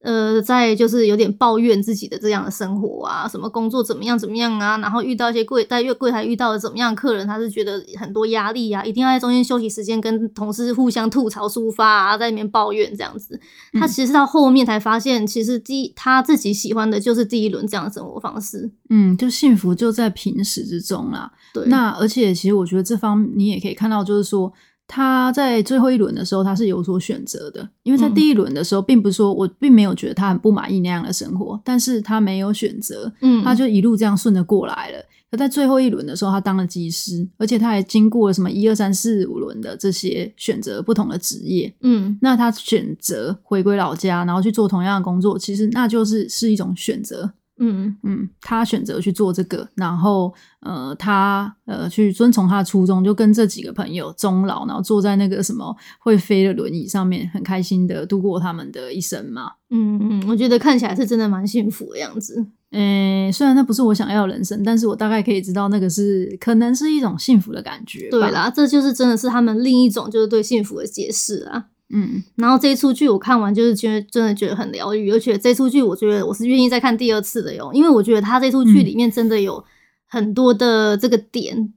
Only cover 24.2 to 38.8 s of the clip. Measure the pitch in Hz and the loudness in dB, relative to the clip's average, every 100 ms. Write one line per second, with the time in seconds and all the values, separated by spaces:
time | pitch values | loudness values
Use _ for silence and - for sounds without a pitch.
24.2 | 202 202 185 _ _ _ _ - 269 262 | 0 -2 -2 _ _ _ _ -2 0 2
25.2 | 254 262 269 233 202 262 254 254 208 - | 0 0 0 0 0 2 2 2 0 -2
26.2 | 180 196 190 190 226 180 175 185 - - | -4 -2 0 0 0 -2 -2 -4 -4 -8
27.2 | - - 147 - - _ - 269 285 220 | -8 -12 -12 -14 -16 _ 0 2 4 4
28.2 | 302 233 - 135 170 196 196 254 202 190 | 4 4 2 -2 -2 -2 4 4 4 2
29.2 | 202 190 185 _ 285 233 202 180 - - | 2 2 -2 _ 6 6 6 0 -4 -2
30.2 | 196 180 220 202 - 190 180 175 - 180 | 0 2 2 2 0 -2 -2 -2 -4 -8
31.2 | - 185 202 208 233 247 247 240 208 220 | -6 -6 -6 -8 -2 -2 0 -2 -2 -2
32.2 | 202 190 196 208 220 - 208 - 233 - | 0 -2 -2 -2 -4 -6 -12 -10 -12 0
33.2 | 262 240 214 240 262 208 214 220 214 196 | 2 4 4 2 4 4 4 4 2 2
34.2 | 233 190 170 202 - 165 - - - _ | 2 2 4 0 0 -8 -10 -14 -18 _
35.2 | _ 226 277 277 277 262 262 175 147 175 | _ -2 -2 2 2 4 2 0 -6 -4
36.2 | 196 196 190 190 180 180 165 165 - 175 | -2 -2 -2 -2 -2 -6 -8 -8 -8 -6
37.2 | 180 _ 214 233 233 208 190 220 214 233 | -8 _ -2 0 2 0 0 4 4 4
38.2 | 208 190 180 196 220 214 | 2 2 0 2 2 2